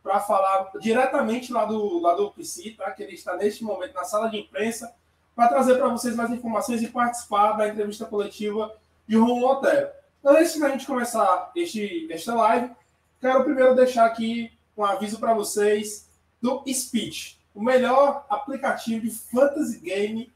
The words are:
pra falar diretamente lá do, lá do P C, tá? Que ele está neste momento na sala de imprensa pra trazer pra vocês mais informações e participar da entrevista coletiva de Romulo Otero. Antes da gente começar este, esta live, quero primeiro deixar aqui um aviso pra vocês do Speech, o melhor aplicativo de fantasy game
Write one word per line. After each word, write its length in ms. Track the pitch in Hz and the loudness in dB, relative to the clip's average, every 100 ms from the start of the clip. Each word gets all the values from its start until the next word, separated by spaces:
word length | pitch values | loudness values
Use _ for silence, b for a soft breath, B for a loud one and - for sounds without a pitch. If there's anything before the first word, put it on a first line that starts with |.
pra 200 | - 196 | 0 -2
falar 500 | - 202 190 190 - - | 2 2 2 0 -2 -6
diretamente 720 | 208 226 262 285 220 240 247 | -2 2 2 2 -2 -4 -4
lá 120 | 240 | -4
do, 340 | 214 220 208 170 | -2 -2 -2 0
lá 160 | 170 | 2
do 160 | - 202 | 2 0
P 140 | - | -6
C, 260 | 339 - 214 | -14 -12 -14
tá? 200 | - 196 | -10 -10
Que 100 | - | -10
ele 120 | 202 | -14
está 220 | 175 - 175 | -14 -8 -2
neste 280 | 208 - | -2 -2
momento 300 | 226 190 185 | -8 -8 -8
na 100 | 185 | -8
sala 260 | 175 214 226 | -4 -2 -2
de 80 | 214 | -6
imprensa 560 | 208 190 220 226 233 _ _ _ _ | -10 -6 -4 -6 -12 _ _ _ _
pra 140 | - 233 | 2 2
trazer 260 | 269 254 | 4 4
pra 140 | 254 277 | 4 2
vocês 260 | 233 247 | -2 -4
mais 160 | 233 233 | -4 -4
informações 500 | 240 233 214 196 233 | -6 -4 -4 -2 -4
e 80 | 226 | -4
participar 680 | 247 240 - - 208 220 | -2 -2 -2 -4 2 2
da 140 | 214 214 | 2 -2
entrevista 380 | 208 208 208 220 | -2 -6 -6 -6
coletiva 680 | 208 202 - 208 208 220 - _ _ _ | -4 -6 -6 -6 -4 -6 -10 _ _ _
de 100 | 220 | 4
Romulo 320 | 240 240 254 | 4 4 2
Otero. 400 | 269 - 285 - - _ _ | 2 4 2 0 -8 _ _
Antes 340 | 277 302 330 302 | 6 6 6 2
da 120 | 285 | 0
gente 160 | 262 - | -2 -4
começar 640 | 254 233 226 196 185 - | -4 -2 0 2 2 -2
este, 560 | 170 170 214 202 170 160 | -6 -4 -4 -6 -6 -8
esta 220 | 165 - | -10 -4
live, 360 | 233 220 247 247 - _ _ _ _ | 0 2 2 -2 -12 _ _ _ _
quero 240 | 254 262 | 0 2
primeiro 300 | 311 262 254 | 2 4 6
deixar 320 | 254 247 240 226 | 6 4 6 2
aqui 460 | 226 226 233 226 _ _ | 2 -4 -4 -8 _ _
um 100 | - | -4
aviso 340 | 208 190 208 214 | -2 0 -4 -4
pra 160 | 226 | 0
vocês 720 | 220 208 208 208 214 214 - _ _ _ _ | 0 0 0 2 2 -2 -12 _ _ _ _
do 220 | 240 269 269 | -4 -2 -4
Speech, 680 | 254 - 233 170 - - - _ | -6 -4 -6 -6 -10 -14 -18 _
o 80 | - | -6
melhor 600 | 220 262 240 254 285 277 - | 2 2 4 4 4 2 -4
aplicativo 680 | 269 - 269 277 - - 226 | -6 -4 -4 -4 -4 -4 -4
de 60 | 220 | -4
fantasy 680 | - - 240 285 311 247 226 | -8 -6 2 2 2 -4 -4
game 520 | 170 190 208 226 240 | -6 -4 -2 -4 -10